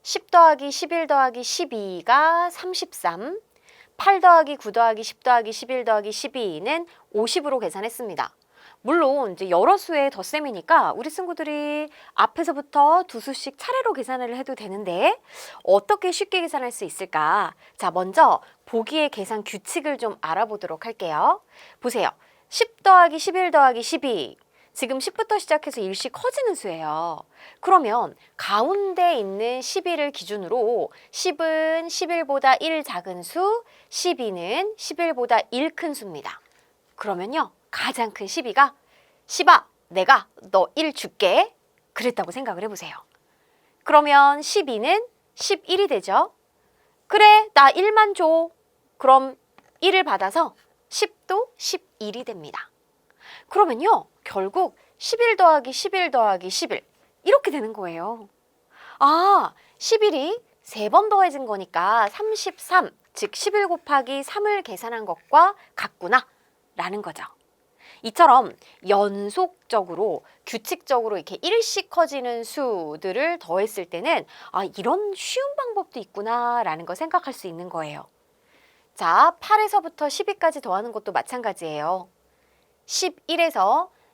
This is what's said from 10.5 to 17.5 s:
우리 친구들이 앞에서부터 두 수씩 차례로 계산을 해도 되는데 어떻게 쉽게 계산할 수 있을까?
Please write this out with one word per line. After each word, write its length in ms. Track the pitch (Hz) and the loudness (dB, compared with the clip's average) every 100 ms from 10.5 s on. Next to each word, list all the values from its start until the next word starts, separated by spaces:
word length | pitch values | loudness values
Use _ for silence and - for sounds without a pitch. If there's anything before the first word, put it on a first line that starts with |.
| 202 - 254 190 | -10 2 2 4
우리 160 | - 294 | -2 -8
친구들이 800 | 311 359 339 311 294 294 294 302 - - | -8 -8 -8 -8 -6 -6 -6 -8 -14 -12
앞에서부터 920 | - 202 - 330 285 285 294 285 339 359 | 0 0 0 -6 -6 -4 2 4 4 2
두 120 | 226 | -8
수씩 360 | 240 262 277 - | -10 -10 -12 -12
차례로 360 | - 523 494 | -6 -2 -2
계산을 420 | 277 - 254 247 247 | -4 -6 -6 -6 -8
해도 180 | 269 | -10
되는데 640 | 254 208 196 196 175 277 494 _ - - - | -10 -10 -10 -6 2 2 2 _ -20 -20 -12
어떻게 480 | - 185 302 415 370 | 2 2 4 -2 0
쉽게 300 | 339 392 381 | -4 -4 -4
계산할 300 | 339 285 247 | -4 -6 -6
수 140 | - 185 | -8 -12
있을까? 720 | - 190 156 151 202 175 | -10 -6 -2 2 2 0